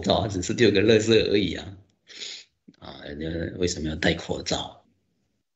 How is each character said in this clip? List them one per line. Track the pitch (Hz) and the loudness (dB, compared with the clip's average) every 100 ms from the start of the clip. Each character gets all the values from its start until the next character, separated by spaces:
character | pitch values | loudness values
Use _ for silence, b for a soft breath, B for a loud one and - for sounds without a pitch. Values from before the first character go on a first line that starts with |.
罩 | - 87 | 2 0
啊， | 107 | 0
只 | 98 | -4
是 | 87 | -4
丢 | 113 113 | 4 4
个 | 95 | 6
垃 | 107 110 | 6 6
圾 | 107 | 6
而 | 110 - 101 | 4 4 2
已 | 90 | 0
啊。 | - 90 - _ _ - B B B B _ _ - | -4 -10 -16 _ _ -20 B B B B _ _ -20
啊， | - 67 | -18 -16
人 | 71 71 | -14 -8
家 | 80 82 85 90 | -6 -4 -4 -2
为 | 90 | -2
什 | - | -2
么 | 78 | -4
要 | |
戴 | 78 - | -2 0
口 | 80 - - | 0 -2 -6
罩？ | - 139 - - _ _ _ _ _ _ _ | -4 -4 -6 -16 _ _ _ _ _ _ _